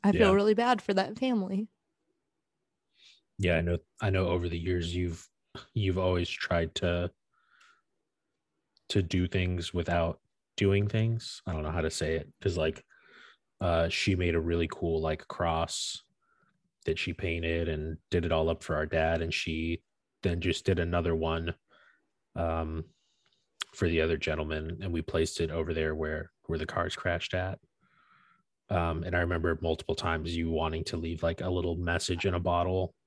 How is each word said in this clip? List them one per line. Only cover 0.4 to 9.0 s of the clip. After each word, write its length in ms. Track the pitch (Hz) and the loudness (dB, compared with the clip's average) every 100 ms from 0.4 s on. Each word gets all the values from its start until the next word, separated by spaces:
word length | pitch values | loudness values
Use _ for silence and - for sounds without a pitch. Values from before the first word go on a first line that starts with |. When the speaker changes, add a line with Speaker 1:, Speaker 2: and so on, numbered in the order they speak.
| 208 | 6
Speaker 1:
bad 280 | 214 240 247 | 4 4 2
for 120 | - | 2
that 240 | 190 190 220 | 0 0 0
family. 500 | 262 233 190 196 220 _ _ _ _ _ _ _ _ _ _ _ _ _ - - _ - | 0 2 0 -2 -4 _ _ _ _ _ _ _ _ _ _ _ _ _ -20 -20 _ -2
Speaker 2:
Yeah, 200 | 92 82 | 2 2
I 40 | |
know, 160 | 85 85 - _ | 2 -2 -4 _
I 80 | 107 | 0
know 180 | 92 90 | 2 2
over 200 | 87 85 | 2 0
the 120 | 85 | -2
years 360 | 85 90 85 87 | -2 -2 -2 -2
you've, 320 | 87 85 - _ _ - - | -2 -4 -14 _ _ -20 -8
you've 240 | - 98 90 | -2 0 2
always 320 | 92 90 85 | 2 2 0
tried 460 | - - 87 80 - | -4 0 0 0 -2
to, 360 | 90 87 87 _ _ _ _ _ - _ _ _ _ _ _ _ _ _ _ _ _ | 0 0 -2 _ _ _ _ _ -20 _ _ _ _ _ _ _ _ _ _ _ _
to 120 | 104 | 0